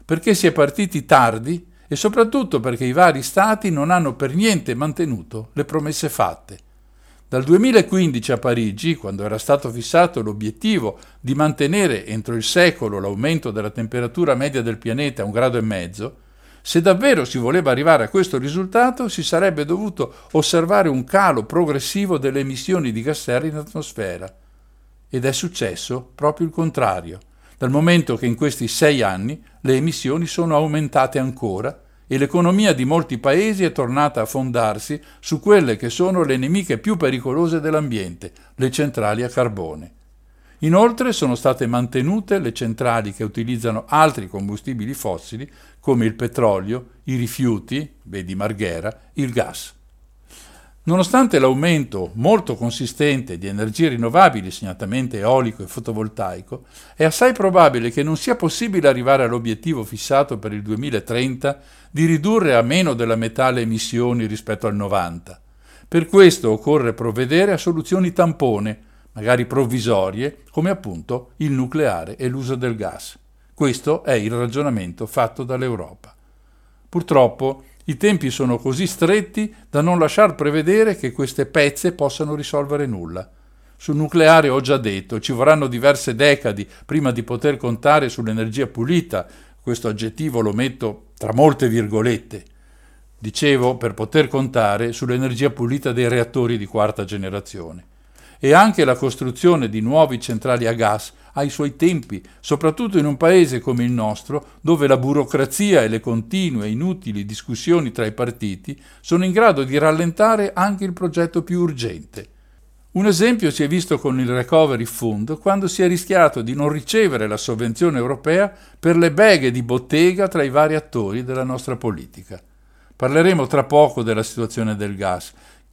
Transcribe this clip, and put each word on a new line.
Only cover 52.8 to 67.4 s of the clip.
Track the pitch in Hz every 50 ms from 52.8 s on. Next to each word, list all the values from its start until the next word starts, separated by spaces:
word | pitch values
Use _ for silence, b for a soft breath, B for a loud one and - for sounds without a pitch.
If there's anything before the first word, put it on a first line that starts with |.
| 131 113 - - 147 147 139 131 - - 90
di | 85 95
energie | 98 98 104 110 110 107 - 165 156
rinnovabili, | 123 117 117 113 123 180 196 165 127 107 92 92
segnatamente | - - 107 95 90 - 107 95 117 127 131 120 117 101
eolico | 101 117 131 131 123 110 107 -
e | 95
fotovoltaico, | 87 - 123 110 120 110 107 110 107 - - 101 92 90 92 95 - 127 120 B B B B B B B
è | - 156
assai | 156 - - 247 254 247
probabile | - 196 190 180 180 165 147 127 120 117 120
che | 113 139
non | 143 156 156
sia | - - 254 240
possibile | 240 175 160 - - 233 220 190 175 151
arrivare | 139 127 127 120 131 139 135 127
all'obiettivo | 113 120 120 113 117 107 - - 165 156 120 107
fissato | - 113 107 - - 135 139 143 - 127 101
per | - 107
il | 104 104 101
duemilatrenta | 107 107 110 139 147 120 101 - - 113 123 131 135 127 - - 139 139 b b b b b b b
di | - 147 160
ridurre | 165 165 147 151 208 220 220 180 147 127
a | 117 117
meno | 123 151 185 185 156 123
della | 117 117 113 113
metà | 113 113 110 - - 131 131
le | 123 123
emissioni | 117 113 113 110 - - 117 120 120 123 120 117 113
rispetto | 104 110 107 - - 107 - -
al | 107 101
novanta. | 104 101 98 101 98 90 85 85 87 - - 90 - _ b b b b b b b b
Per | b - 170 160
questo | 165 190 196 190 170 - - - 110
occorre | 110 107 - 143 151 143 123 117 110
provvedere | 123 117 117 104 120 127 123 156 175